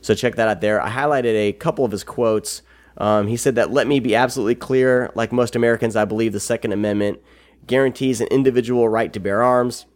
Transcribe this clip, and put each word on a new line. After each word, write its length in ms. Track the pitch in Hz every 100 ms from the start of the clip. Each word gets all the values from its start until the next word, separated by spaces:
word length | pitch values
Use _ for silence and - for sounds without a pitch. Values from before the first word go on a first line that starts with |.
So 140 | -
check 220 | 107 123 110
that 100 | 113
out 140 | 98
there. 200 | 104 107
I 100 | 73
highlighted 440 | 117 147 143 120
a 180 | 110 104
couple 320 | 98 165 156
of 60 | 127
his 140 | 98
quotes. 580 | - - 117 110 - - _ - _ -
Um, 280 | 104 107 104
he 100 | 117
said 200 | 143 120
that, 160 | 80
"Let 160 | 123 135
me 100 | 143
be 160 | 120
absolutely 400 | 107 127 131 107
clear. 560 | 120 - 131 131 127 123 -
Like 160 | 113
most 240 | 123 120 120
Americans, 400 | 117 117 117 110
I 80 |
believe 280 | 107 107 113
the 80 | 101
Second 320 | - 117 117
Amendment 460 | 98 104 101 101 95 _ - _ _ -
guarantees 540 | 127 135 123 131 117
an 80 | 117
individual 600 | 135 135 123 117 123 113
right 240 | 110 104
to 80 | 104
bear 220 | 95 101
arms." 420 | 123 123 123 117 -